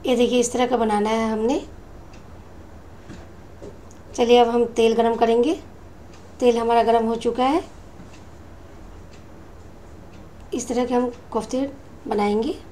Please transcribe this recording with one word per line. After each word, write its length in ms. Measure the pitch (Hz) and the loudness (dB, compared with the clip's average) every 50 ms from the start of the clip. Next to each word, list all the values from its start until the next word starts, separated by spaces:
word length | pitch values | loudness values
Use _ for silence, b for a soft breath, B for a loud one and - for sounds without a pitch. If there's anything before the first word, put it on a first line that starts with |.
| - | 0
ये 80 | 294 247 | 0 2
देखिए, 220 | 226 247 214 240 247 | 4 4 4 4 2
इस 120 | 240 - | 0 0
तरह 140 | - 240 254 | 0 0 0
का 100 | 240 254 | 2 2
बनाना 340 | 233 226 214 208 208 208 214 | 0 2 2 2 0 0 0
है 180 | 226 226 226 220 | 0 0 0 -2
हमने। 280 | 220 214 220 233 285 392 - - - - - - - - - - - - - - - - - - - - - - - - - - - - - - - - - - - - - - - - - - - - - - - - - - - | -2 0 0 0 0 -2 -4 -8 -18 -20 -20 -20 -20 -20 -20 -20 -20 -20 -20 -20 -20 -20 -20 -20 -20 -20 -20 -20 -20 -20 -20 -20 -20 -20 -18 -18 -18 -18 -18 -18 -20 -20 -20 -20 -20 -18 -18 -18 -18 -18 -20 -20 -20 -20 -18 -12 -2
चलिए 240 | - 247 233 240 240 | 0 4 6 8 8
अब 100 | 240 233 | 8 6
हम 160 | 233 240 240 | 6 2 2
तेल 280 | 233 - 233 226 226 226 | 2 2 2 2 4 4
गरम 200 | 220 226 233 233 | 4 2 2 4
करेंगे। 380 | - 233 226 226 233 240 294 381 - - - - - - - - - - - - - - - - - | 4 4 4 4 4 4 2 0 -2 -6 -16 -18 -20 -20 -20 -20 -20 -20 -20 -20 -20 -20 -20 -6 2
तेल 180 | 262 240 226 233 | 4 4 4 4
हमारा 240 | 233 226 233 233 | 2 4 4 4
गरम 240 | 226 226 233 233 226 | 4 4 4 2 2
हो 80 | 226 233 | 0 -2
चुका 280 | 226 - 240 226 254 254 | 0 -2 -2 0 2 2
है। 180 | 269 302 359 392 - - - - - - - - - - - - - - - - - - - - - - - - - - - - - - - - - - - - - - - - - - - - - - - - - - - - - - - - - - | 2 2 0 -2 -4 -18 -20 -20 -20 -18 -18 -20 -18 -20 -20 -20 -20 -20 -20 -20 -20 -20 -20 -20 -20 -20 -20 -18 -18 -18 -18 -18 -18 -20 -20 -20 -20 -20 -20 -20 -20 -20 -18 -20 -20 -20 -20 -20 -20 -18 -18 -20 -20 -18 -18 -20 -18 -18 -18 -12 -8 -6
इस 140 | 262 233 - | -6 -4 -2
तरह 180 | 240 247 247 | 0 0 0
के 80 | 247 254 | 2 2
हम 160 | 240 254 240 247 - - - | 2 0 0 -4 -10 -16 -6
कोफ्ते 300 | - 277 - - - 254 277 277 - - - - - - - | -4 -4 -4 -2 -2 -2 -2 -4 -6 -14 -18 -20 -20 -14 -8
बनाएंगे। 480 | - - 208 208 208 208 220 226 294 403 - - - | -4 0 0 2 2 2 0 0 -2 -4 -8 -12 -20